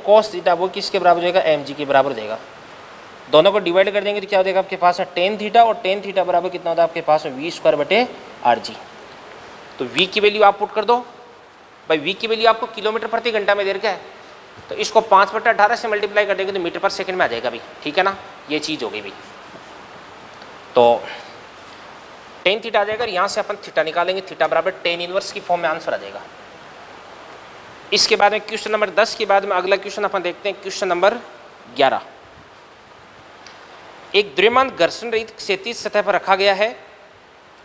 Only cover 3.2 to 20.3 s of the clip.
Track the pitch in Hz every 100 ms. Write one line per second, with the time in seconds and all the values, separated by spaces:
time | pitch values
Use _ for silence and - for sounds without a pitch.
3.2 | - 147 180 202 175 180 202 202 196 208
4.2 | 196 196 190 185 185 185 180 180 185 -
5.2 | 185 208 214 233 226 214 185 202 196 190
6.2 | 175 175 175 170 170 165 165 165 156 151
7.2 | 156 131 165 - 160 151 143 214 247 -
8.2 | - - 123 117 - - - - - -
9.2 | - - - - - - 123 175 185 214
10.2 | 208 208 202 202 208 214 208 240 247 -
11.2 | - - - - - - - 160 147 196
12.2 | 226 220 226 220 233 - 202 220 220 226
13.2 | 233 220 196 202 196 196 214 180 - -
14.2 | - - - - - - 208 226 - 190
15.2 | 196 214 220 208 208 233 233 208 202 202
16.2 | 202 190 190 196 170 165 196 - 190 180
17.2 | 143 117 120 113 - - 151 147 196 196
18.2 | - - - 151 151 147 113 104 101 90
19.2 | - - - - - - - - - -
20.2 | -